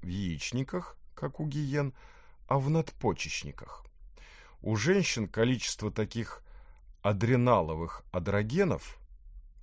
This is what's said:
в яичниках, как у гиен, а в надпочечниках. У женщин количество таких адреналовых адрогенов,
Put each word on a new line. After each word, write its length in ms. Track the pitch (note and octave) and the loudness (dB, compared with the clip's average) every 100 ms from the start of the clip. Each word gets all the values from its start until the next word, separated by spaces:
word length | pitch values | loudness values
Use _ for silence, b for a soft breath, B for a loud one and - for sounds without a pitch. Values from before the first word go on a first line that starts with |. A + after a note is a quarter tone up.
в 40 | F2+ | -4
яичниках, 920 | F#2+ F#2 D2+ - B2 C3+ F2+ - - - | -2 -2 -4 -4 -4 -2 -4 -8 -14 -18
как 260 | - D3 - | -8 -6 -4
у 60 | D#3 | -4
гиен, 480 | C#3+ C#3+ D3 C#3 b b b b b - | -2 0 0 -2 b b b b b 0
а 120 | C#3 | 2
в 100 | C3+ | 4
надпочечниках. 1160 | D#3+ D3 - A2+ D#2 D#2+ - D2 - - - - - - B B B B B | 2 0 0 0 0 -2 -6 -8 -10 -14 -16 -18 -20 -20 B B B B B
У 160 | - G#2+ | -2 2
женщин 520 | C3 G3 E3+ A#2+ G#2 | 4 4 4 0 -2
количество 640 | - A#2+ B2 - - G#2+ | 2 2 2 -2 -4 -2
таких 520 | - G#2+ A#2 A2 - b b b b - - | -2 -2 -2 -6 -10 b b b b -20 -2
адреналовых 1000 | G2+ G2+ A2+ B2+ B2 G#2+ D#2+ D#2+ E2 - - | 0 2 4 6 8 6 4 -2 -4 -8 -6
адрогенов, 840 | F2+ F2 G2+ G#2+ D#3+ F#3+ G#2+ - - - - - - - - | -4 0 2 2 2 2 0 -4 -16 -18 -20 -18 -18 -18 -20